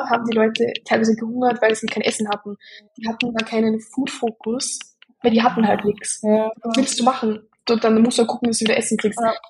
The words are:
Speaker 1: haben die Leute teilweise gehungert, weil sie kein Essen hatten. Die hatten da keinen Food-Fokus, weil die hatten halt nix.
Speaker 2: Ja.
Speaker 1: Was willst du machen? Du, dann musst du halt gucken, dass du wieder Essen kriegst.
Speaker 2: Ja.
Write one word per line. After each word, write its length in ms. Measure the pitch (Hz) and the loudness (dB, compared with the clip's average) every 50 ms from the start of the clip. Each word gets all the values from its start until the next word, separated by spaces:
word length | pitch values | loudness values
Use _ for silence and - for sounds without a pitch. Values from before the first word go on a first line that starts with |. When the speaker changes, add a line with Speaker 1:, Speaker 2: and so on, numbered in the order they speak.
| 277 - | 2 2
Speaker 1:
haben 160 | 240 240 226 233 | 0 0 0 0
die 60 | 220 | 2
Leute 360 | 220 214 220 226 - 233 233 - - - | 2 2 2 2 0 -2 -2 -2 -4 -4
teilweise 320 | - 240 226 226 220 220 | -2 0 2 2 2 2
gehungert, 440 | 220 226 226 240 247 247 247 240 233 | 0 -2 -6 -4 0 0 0 2 2
weil 140 | 220 220 220 | 2 2 2
sie 120 | 220 - | 0 -2
kein 160 | 214 - 220 214 | -4 -4 -2 -2
Essen 240 | - 226 - 214 208 | -2 -2 -2 -4 -4
hatten. 280 | 208 208 - 208 202 - _ - - - 208 _ _ | -6 -6 -8 -10 -14 -14 _ -20 -20 -20 -20 _ _
Die 100 | - 220 226 | -12 -10 -8
hatten 260 | 220 220 247 240 226 | -6 -6 -6 -4 -2
da 100 | 220 220 | -2 -2
keinen 360 | - 233 220 226 220 220 220 | -2 0 0 2 2 0 -2
Food-Fokus, 1000 | 220 - - 254 269 269 - - - 226 220 - - 220 233 262 - - - - - _ _ _ _ _ _ _ - | -4 -6 -6 -6 -4 -4 -4 -4 -4 -6 -6 -6 -6 -6 -6 -4 -6 -6 -8 -10 -12 _ _ _ _ _ _ _ 2
weil 100 | 240 226 | 2 4
die 100 | 226 226 | 4 4
hatten 240 | 247 - - 220 | 4 2 2 2
halt 180 | 208 208 208 - | 2 2 0 0
nix. 360 | 208 208 - - - - - - | -2 -2 -2 -6 -10 -8 -4 0
Speaker 2:
Ja. 280 | 214 214 220 220 220 220 - - | 2 2 2 2 0 -4 -6 -6
Speaker 1:
Was 140 | 233 226 | -4 0
willst 240 | 262 262 - - - | 0 0 0 -2 0
du 40 | 233 | 2
machen? 440 | 254 262 - - 220 214 214 - _ _ _ _ | 2 2 2 0 -2 -4 -4 -8 _ _ _ _
Du, 120 | - 233 | 0 0
dann 240 | 226 - 226 220 220 226 | 2 4 4 4 6 4
musst 160 | 247 - - | 4 4 2
du 40 | 233 | 0
halt 80 | 226 | 0
gucken, 180 | - 233 247 233 | 0 -2 -2 -2
dass 100 | 226 - | -2 0
du 60 | 226 | 0
wieder 120 | 214 220 | 0 0
Essen 200 | - 226 - 220 | 0 0 -2 -2
kriegst. 220 | 208 - 208 202 - | -2 -2 -2 -2 -2
Speaker 2:
Ja. 140 | 233 226 226 - - - | -2 -2 -2 -4 -8 -16